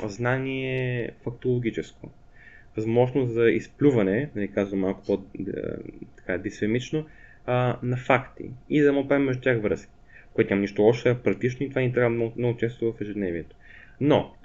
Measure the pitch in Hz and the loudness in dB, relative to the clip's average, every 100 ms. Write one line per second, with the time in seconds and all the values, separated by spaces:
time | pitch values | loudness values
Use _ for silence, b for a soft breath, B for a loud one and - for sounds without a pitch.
0 | 107 101 120 131 135 131 131 131 127 123 | -8 -4 -2 -2 -2 -4 -4 -2 -2 -4
1 | 117 - - 123 127 123 113 80 78 - | -6 -8 -10 -6 -2 0 0 -4 -8 -12
2 | - - - B B B B - 110 117 | -20 -20 -20 B B B B -6 0 4
3 | 127 139 123 113 117 85 - - 143 123 | 4 2 0 2 4 2 -2 2 4 4
4 | 95 104 147 107 101 - 101 98 95 98 | 4 2 -2 -4 -4 -2 -2 0 -2 -2
5 | - 98 95 - 92 - 50 - - - | -2 -2 -4 -10 -8 -6 -6 -8 -10 -14
6 | - - - 92 101 - 107 120 127 156 | -18 -12 -6 -4 -4 -4 -2 -2 -2 -6
7 | 156 B B B - 123 127 120 123 123 | -6 B B B -2 0 0 -2 -4 -2
8 | - 131 131 - - 123 - 147 143 139 | 2 2 2 -12 -14 -14 -2 2 4 4
9 | 139 139 139 127 131 120 104 87 - - | 2 2 2 0 0 2 2 -2 -6 -20
10 | - B B - 107 101 101 101 104 123 | -20 B B 0 2 2 0 4 4 6
11 | 123 120 - 98 123 123 135 131 127 120 | 2 2 0 0 0 -2 -4 -2 0 2
12 | 120 117 113 113 120 117 117 123 113 110 | 2 0 -2 -2 -2 0 -2 -2 -4 -4
13 | 104 104 95 85 78 - B B B B | -6 -4 -4 -4 -8 -16 B B B B
14 | 139 123 78 - | 2 2 2 -6